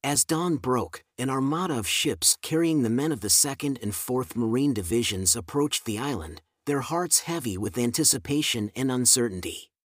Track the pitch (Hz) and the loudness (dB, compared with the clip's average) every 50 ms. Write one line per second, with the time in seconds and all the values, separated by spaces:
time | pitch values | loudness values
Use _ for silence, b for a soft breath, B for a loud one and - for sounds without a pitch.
0 | - 139 143 143 - - 160 160 175 180 156 120 90 127 127 117 92 - - - | -2 0 2 2 2 2 0 0 2 0 0 0 0 0 0 0 0 -2 -8 -16
1 | - _ _ - 123 135 131 135 135 139 156 170 185 175 143 113 95 - - - | -18 _ _ -4 -2 -2 0 0 0 0 0 0 -2 -2 -2 -2 -2 -2 0 0
2 | - 147 98 - - - - - - - 156 165 170 165 156 147 120 110 117 127 | 0 0 0 2 2 2 2 2 -2 -2 0 2 2 4 4 2 2 2 2 0
3 | 147 160 147 110 - - - - - 143 139 - 147 143 135 - 104 104 101 - | 0 0 -2 -2 0 2 4 4 2 2 -2 -4 -4 -4 -4 -2 -4 -6 -4 -4
4 | - - 127 127 120 - - 117 113 113 117 131 143 143 120 107 87 85 113 120 | -4 -2 -2 -2 -2 -2 -2 -2 0 2 2 2 2 2 0 0 0 0 0 2
5 | 113 104 104 92 95 95 - 120 95 - - 143 147 147 - - - 113 101 107 | 2 0 -2 0 2 2 0 0 -2 -4 -2 0 0 0 -2 -4 -4 -4 -4 -4
6 | 135 147 131 90 78 78 80 - _ _ _ _ - 143 143 139 123 - 165 175 | -2 -4 -4 -4 -6 -8 -12 -16 _ _ _ _ -4 -2 -2 -2 0 0 0 0
7 | 180 156 - - - 165 170 165 - 113 92 92 104 101 - 123 120 120 - 160 | 0 2 0 0 0 -2 -4 -4 -4 -4 -4 -4 -4 -4 0 0 0 0 2 2
8 | 147 - - 120 - - 143 151 147 - - 113 104 104 - 123 135 131 127 127 | 2 2 2 2 0 -2 0 0 0 0 0 -2 -2 -4 -4 -2 -2 0 0 2
9 | 120 - - 131 120 110 92 90 87 85 - - - _ _ _ _ _ _ | 4 4 4 4 4 0 -2 -6 -8 -8 -10 -12 -16 _ _ _ _ _ _